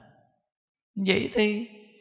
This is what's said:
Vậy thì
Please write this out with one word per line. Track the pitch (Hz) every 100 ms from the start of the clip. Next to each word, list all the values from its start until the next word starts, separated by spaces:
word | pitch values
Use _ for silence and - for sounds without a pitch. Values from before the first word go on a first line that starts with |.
| - _ _ _ _ _ _ _ _ - 190
Vậy | 190 -
thì | 233 214 208 233 - - -